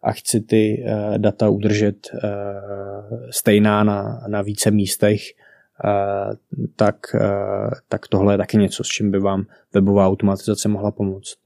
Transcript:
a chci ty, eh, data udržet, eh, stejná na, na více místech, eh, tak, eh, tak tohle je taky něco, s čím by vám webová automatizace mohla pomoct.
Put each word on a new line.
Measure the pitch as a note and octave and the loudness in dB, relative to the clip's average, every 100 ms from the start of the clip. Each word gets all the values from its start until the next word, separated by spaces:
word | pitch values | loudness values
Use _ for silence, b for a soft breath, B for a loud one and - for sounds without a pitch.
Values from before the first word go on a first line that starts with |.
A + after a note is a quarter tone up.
a | - | -4
chci | - - A2 | -4 -2 -2
ty, | G#2 A2 G#2+ A2 A#2+ | 2 2 2 0 -2
eh, | G#2+ G#2 G#2+ | -4 -2 0
data | G#2 - G#2+ | 0 2 2
udržet, | G2 G#2 G#2 G#2 G#2 - - | 2 0 2 0 -2 -14 -8
eh, | G#2 G2+ G2+ G2 G2+ G2+ G2 G2+ G#2 A#2 - | -6 -6 -8 -10 -10 -12 -10 -12 -12 -14 -8
stejná | - - G#2 G#2+ G#2 | -2 4 6 6 4
na, | G#2 G2+ G#2 A#2 G#2 | 2 0 -4 -8 -6
na | G#2 | -4
více | G2+ G2+ A2 | -4 0 2
místech, | G#2 G2 - G#2 G#2 - - b b b _ G#2 | 2 0 0 2 2 -4 -20 b b b _ -2
eh, | G2+ G2 G2 G2+ A2 _ C3 A#2 - | 0 0 -4 -6 -8 _ -8 -8 0
tak, | G#2 - - G#2 | 0 0 -4 0
eh, | G#2 G2+ G2+ G2+ G#2+ - _ | 0 0 -4 -4 -4 -6 _
tak | G#2+ - | -8 -2
tohle | G2 G2+ | 2 4
je | G2+ | 4
taky | G2 A2 | 2 2
něco, | G2 - | 2 0
s | A2+ | -6
čím | - G#2 | -2 0
by | G2 | 0
vám | G2 G2 G2+ b b | 0 -2 -6 b b
webová | G2+ G2 G2+ F#2+ | 2 4 4 4
automatizace | G2 G2+ G2 - G#2 G#2 | 2 0 0 -2 -2 -2
mohla | G#2 G#2 | -2 -4
pomoct. | - G2 F#2+ - - | -2 -6 -6 -12 -20